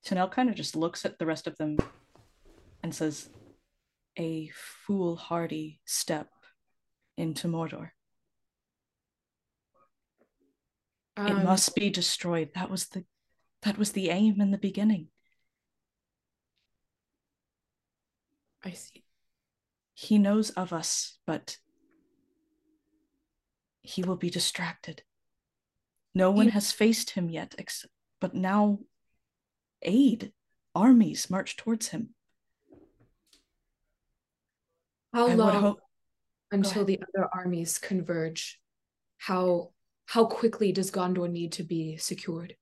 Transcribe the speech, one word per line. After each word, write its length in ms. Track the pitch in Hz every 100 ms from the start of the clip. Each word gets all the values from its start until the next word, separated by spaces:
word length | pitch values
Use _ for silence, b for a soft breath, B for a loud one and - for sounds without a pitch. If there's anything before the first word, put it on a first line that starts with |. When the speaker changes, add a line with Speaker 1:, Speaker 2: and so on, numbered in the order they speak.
| -
Speaker 1:
Tanel 260 | 185 185
kind 180 | - 254
of 60 | 214
just 200 | 139 156
looks 280 | 165 - -
at 120 | -
the 80 | 160
rest 220 | 156 -
of 100 | 151
them 200 | 156 151 - - _ _ _ _ - - - _
and 100 | 170
says, 360 | 147 156 147 - - - _ _ _ _ _ _ -
"A 320 | 165 160 156
foolhardy 1300 | - - - - 196 175 170 - 170 165 156 156 156 -
step 440 | - - 156 - _ _ _ _ _ _ _ _ -
into 300 | 170 147 175
Mordor. 420 | 165 165 - 165 _ _ _ _ _ _ _ _ _ _ _ _ _ _ _ _ _ _ _ _ _ _ _ _ _ _ _ _ _ _ _ _ -
It 140 | 202
Speaker 2:
Um, 120 | 196 185
Speaker 1:
must 280 | 190 - -
be 140 | 202
destroyed. 600 | 185 170 - 175 170 156 185
That 140 | 185
was 180 | 190 -
the, 160 | 185 180 _ _ _ _ _
that 160 | 208 202
was 160 | 208
the 160 | - 185
aim 320 | 175 214 196
in 100 | 202
the 60 | 196
beginning." 480 | 202 196 214 196 156 _ _ _ _ _ _ _ _ _ _ _ _ _ _ _ _ _ _ _ _ _ _ _ _ _ _ _ _ _ _ _ _ _ _ _
Speaker 2:
I 80 | 190
see. 320 | 175 - - _ _ _ _ _ _ _ _ _
Speaker 1:
He 240 | - - 214
knows 320 | 202 208 214
of 220 | - 185
us, 440 | 165 160 - - - -
but 320 | 156 - - _ _ _ _ _ _ _ _ _ _ _ _ _ _ _ _ _ _ _ _ _ _
he 220 | - -
will 120 | 180 180
be 120 | 175
distracted. 720 | 175 - - 175 - - 160 _ _ _ _ _ _ _ _ _ _ _
No 180 | 185 185
one 140 | 202 220
Speaker 2:
You 40 |
Speaker 1:
has 200 | 208 202
faced 400 | - 214 226 -
him 180 | - 170
yet, 240 | 165 - -
ex-, 280 | - - - _ _ _
but 140 | 180
now 460 | 214 185 208 208 202 - _ _ _ _ _ _ _ _ _
aid, 500 | - 214 277 220 - _ _ _ _
armies 560 | - 220 247 185 156 -
march 260 | 185 - -
towards 320 | - 226 -
him. 200 | - 226 - _ _ _ _ _ - - _ _ _ _ _ _ _ _ _ _ _ _ _ _ _ _ _ _ _ _ _ _
Speaker 2:
How 120 | 240 240
Speaker 1:
I 20 |
would 80 | 233
Speaker 2:
long 240 | 214 196
Speaker 1:
hope 180 | 202 202 _ _ _ _ _ _ _
Speaker 2:
until 320 | 202 196 214 196
Speaker 1:
Go 60 |
ahead. 80 | 196 -
Speaker 2:
the 60 | 196
other 100 | 175
armies 440 | 180 180 175 165 -
converge? 840 | - 190 165 170 160 160 - - _ _ _ _ _ _
How, 520 | - 185 185 175 175 _ _ _ -
how 180 | 233 226
quickly 460 | - 226 220 208
does 180 | 185 190
Gondor 380 | 196 180 185 175
need 240 | 170 170
to 100 | -
be 340 | 160 165 160 156
secured? 580 | - 165 - 165 175 -